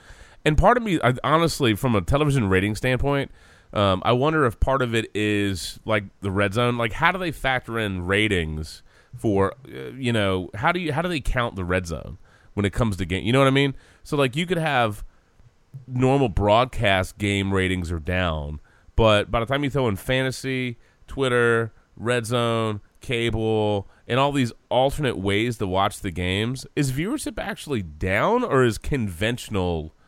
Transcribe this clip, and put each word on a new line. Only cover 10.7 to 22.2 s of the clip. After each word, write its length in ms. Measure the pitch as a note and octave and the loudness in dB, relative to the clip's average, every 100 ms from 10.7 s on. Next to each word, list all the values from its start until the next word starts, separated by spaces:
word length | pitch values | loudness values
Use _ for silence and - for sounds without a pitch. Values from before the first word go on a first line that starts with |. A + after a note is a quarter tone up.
do 60 | F3 | 0
you, 120 | D#3+ | -2
how 100 | C#3+ | -2
do 60 | F3+ | -2
they 120 | D#3+ | -2
count 360 | - B2+ A#2+ F#2+ | -2 -2 -2 -4
the 80 | |
red 220 | F2 F#2 E2+ | -2 -2 -2
zone 300 | D2 - - - _ - | -8 -10 -16 -20 _ -12
when 100 | - | -2
it 80 | G2+ | -2
comes 240 | - A#2 F2+ | 0 -2 0
to 80 | |
game? 200 | F2 F#2 | -4 -2
You 80 | E2+ | 0
know 60 | C3+ | 4
what 80 | C3+ | 4
I 40 | |
mean? 220 | C3+ C#3 C3 - _ | 4 0 -2 -16 _
So, 140 | - D3 | -6 0
like, 180 | C3+ C#3 | 0 0
you 100 | F3 | -4
could 100 | F3 | -2
have 460 | D#3+ C3 A#2 G#2 - _ _ _ - _ _ - - | 0 0 0 -2 -12 _ _ _ -20 _ _ -20 -8
normal 420 | B2 C3 C#3 B2+ | 0 4 4 2
broadcast 880 | F2 G2+ A2 B2+ - A2 F#2+ F#2 - | 2 4 4 2 0 2 2 0 -2
game 340 | G2+ G2 G2 | 0 0 2
ratings 380 | F#2+ F#2 F#2 E2 | 2 0 0 -2
are 60 | E2+ | -4
down, 640 | D#2 F2+ F2+ D#2 D2 D2+ - _ - - | -2 -2 0 -2 -6 -10 -14 _ -6 2
but 340 | A2 G#2 - | 4 4 2
by 100 | A#2 | -2
the 60 | A2+ | 0
time 180 | C#3 | -2
you 60 | C#3+ | 0
throw 180 | C#3 B2 | 0 0
in 80 | G2 | -2
fantasy, 800 | - C3 C3 - C3+ C3 B2+ A#2 - _ - | -2 -2 -2 -4 -6 -4 -4 -8 -18 _ -12
Twitter, 680 | - C3 B2 A#2+ A#2 A2+ - _ - | -4 0 2 4 2 0 -8 _ -8
Red 300 | A2 B2 | -2 -2